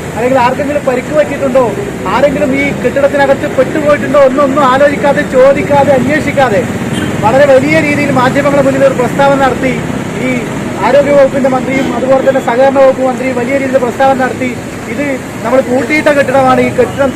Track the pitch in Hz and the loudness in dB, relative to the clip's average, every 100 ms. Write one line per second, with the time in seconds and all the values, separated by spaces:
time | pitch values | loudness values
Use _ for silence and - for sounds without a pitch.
0 | - 190 247 262 240 262 285 294 262 247 | -8 -4 0 2 0 -2 -4 -2 -2 -4
1 | - 302 285 277 269 254 233 196 202 - | -2 -2 0 -2 0 0 0 -2 -6 -6
2 | 185 226 285 285 285 277 285 - 247 277 | -4 0 0 0 -2 0 -2 -2 -2 0
3 | 277 277 277 269 294 - 254 320 294 294 | 0 2 0 0 -2 -2 0 0 0 0
4 | 262 285 269 269 277 277 262 262 285 285 | 2 2 4 2 0 2 2 4 2 2
5 | 285 277 294 262 262 277 285 285 277 262 | 0 0 0 2 4 2 0 2 2 2
6 | 254 302 277 269 254 196 - - - - | 0 -2 -2 0 0 0 -2 -4 -4 -4
7 | - - 220 262 285 262 285 320 294 285 | -4 -2 0 2 4 4 4 0 0 -2
8 | 285 262 247 277 285 277 269 269 269 254 | 0 0 0 0 0 2 2 2 2 2
9 | 240 - 277 277 262 247 262 233 - - | -2 0 2 2 0 0 -2 -4 -4 -6
10 | - - 254 247 214 - - - 220 277 | -6 -6 -4 -4 -6 -8 -8 -4 2 2
11 | 277 285 269 277 262 254 247 269 262 240 | 4 4 4 2 0 -2 -2 -2 -2 -2
12 | 254 269 262 262 262 240 269 269 269 262 | 0 2 2 0 0 2 2 4 2 2
13 | 262 233 262 247 240 277 262 262 240 - | -2 -2 -4 -4 -2 -2 0 0 0 0
14 | 269 262 254 240 254 233 - - - - | 0 2 -2 -2 -6 -6 -10 -12 -10 -6
15 | 190 - - - 220 262 269 254 269 302 | -4 -6 -8 -8 -2 0 0 -2 0 0
16 | 302 277 262 269 262 254 247 254 233 - | 2 2 2 2 2 2 0 0 -2 0
17 | 277 | 0